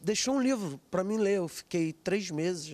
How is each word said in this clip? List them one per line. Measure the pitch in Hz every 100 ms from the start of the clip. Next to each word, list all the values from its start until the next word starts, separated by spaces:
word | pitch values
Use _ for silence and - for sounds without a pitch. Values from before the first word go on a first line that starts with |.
deixou | 165 214 254 269
um |
livro | 254 262 180 139 -
pra | 180
mim | 190 220
ler. | 202 202
Eu | 170
fiquei | - - 175 160
três | 156 - 202 185
meses, | 151 170 180 156